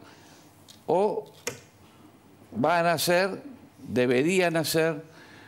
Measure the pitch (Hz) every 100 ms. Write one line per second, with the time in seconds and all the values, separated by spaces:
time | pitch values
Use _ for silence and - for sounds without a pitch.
0 | - - - - - - - - - 165
1 | 202 - - - - - - - - -
2 | - - - - - - 143 170 170 165
3 | - 175 190 190 - - - - - 107
4 | 123 123 156 185 175 165 147 160 160 165
5 | - - - -